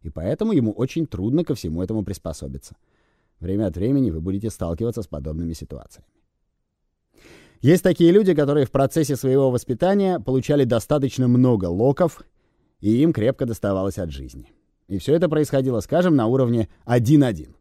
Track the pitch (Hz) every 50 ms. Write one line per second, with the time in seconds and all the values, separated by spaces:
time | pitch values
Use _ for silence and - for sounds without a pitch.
0 | _ 82 - - 78 95 135 - 214 226 220 156 120 110 104 - 120 135 - 170
1 | 165 143 - 95 92 110 127 160 175 - 147 113 - 85 78 82 92 92 110 110
2 | 101 90 98 - _ 85 76 - - 69 67 67 - - - _ _ _ _ _
3 | _ _ _ _ _ _ _ _ - 87 95 101 110 98 78 87 95 117 139 139
4 | 131 117 78 80 80 92 95 101 104 113 - - - 85 85 85 113 117 117 -
5 | 78 - - 76 67 76 78 80 85 82 82 78 - 71 73 67 - - - -
6 | - _ _ _ _ _ _ _ _ _ _ _ _ _ _ _ _ _ _ _
7 | _ _ _ _ _ - - - - _ _ _ - 123 170 180 - 190 170 -
8 | 170 165 175 202 220 190 180 151 147 135 143 151 139 - - 135 135 135 - 165
9 | 156 127 143 120 - 135 131 139 139 131 123 123 - _ 131 107 - 180 196 202
10 | 202 190 180 165 104 - 127 131 120 - 147 147 135 120 120 117 - - 151 151
11 | 135 135 - - 127 127 123 127 127 127 123 107 92 87 85 90 110 135 143 -
12 | 185 165 - - - _ _ _ _ _ _ _ _ _ _ _ - 101 110 120
13 | 147 170 160 - 104 117 135 - 139 120 113 - - 104 98 95 95 98 92 -
14 | 92 82 73 69 67 62 62 67 - _ _ _ _ _ _ _ _ _ 92 98
15 | - - 143 170 175 165 151 151 151 - - 135 131 131 123 110 98 - - 165
16 | 180 185 165 139 117 110 123 135 131 120 120 117 107 - - _ _ - 120 123
17 | 117 107 151 151 143 127 101 80 76 - - _